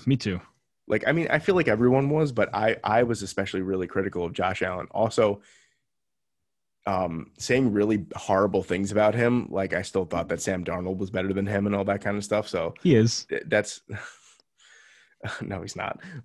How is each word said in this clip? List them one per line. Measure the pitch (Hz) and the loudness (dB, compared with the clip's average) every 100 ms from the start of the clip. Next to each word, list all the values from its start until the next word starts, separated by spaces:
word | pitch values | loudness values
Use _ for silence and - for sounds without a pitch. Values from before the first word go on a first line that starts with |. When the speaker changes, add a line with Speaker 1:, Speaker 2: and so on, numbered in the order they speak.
| - | 0
Speaker 1:
me | 135 | 0
too. | 104 90 - _ _ _ - | 0 -6 -8 _ _ _ -4
Speaker 2:
Like, | 110 - | -2 2
I | |
mean, | 160 160 | 0 2
I | 151 | 0
feel | 175 | 2
like | 185 156 | 2 4
everyone | 107 123 131 139 | 4 4 4 2
was, | 151 151 | 2 0
but | 117 101 | 0 0
I, | 101 110 - | 2 0 0
I | 98 110 | 2 2
was | 120 110 | 2 0
especially | 95 - 98 95 | -4 -4 -4 -2
really | 92 95 90 | -2 -2 -2
critical | 98 98 90 | -2 -2 -2
of | 87 | -4
Josh | 87 92 92 | -2 -2 0
Allen. | 92 90 73 | -4 -4 -6
Also, | - 110 - 110 101 _ _ _ _ _ _ _ _ _ _ _ _ _ _ - | 0 0 4 2 2 _ _ _ _ _ _ _ _ _ _ _ _ _ _ -4
um, | 95 90 82 - - | -2 -2 -4 -10 -8
saying | - 123 127 | 0 2 4
really | 101 104 107 85 - | 4 2 2 -2 -8
horrible | - 95 101 95 | 0 2 4 2
things | 85 90 98 | 0 -2 0
about | 101 107 | 2 4
him. | 113 120 123 - | 4 2 2 0
Like, | 95 95 | -4 -2
I | 85 | -2
still | 95 - 80 | -2 -2 -2
thought | 85 82 | -2 -2
that | 85 | -4
Sam | - 92 | -2 -4
Darnold | 87 87 90 95 | -2 -4 -4 -4
was | 95 | -4
better | 95 95 | -4 -2
than | 95 98 | -2 -2
him | 101 101 | 0 0
and | 101 | 0
all | |
that | 98 101 | 0 -2
kind | 104 104 | -2 -4
of | |
stuff. | 101 107 107 | -2 -2 -2
So | 90 82 - | -2 -4 0
Speaker 1:
He | 180 | 6
is. | 120 113 - - | 6 6 2 -6
Speaker 2:
th-, | - | -6
that's, | 113 107 107 - - | 0 0 0 -6 -14
<laughs> | 107 - - _ _ _ _ _ - - - _ _ 107 - | -14 -14 -18 _ _ _ _ _ -20 -20 -20 _ _ -12 -10
no, | 101 95 | -8 -8
he's | 92 - | -8 -8
not. | 101 - 190 156 | -8 -8 -12 -12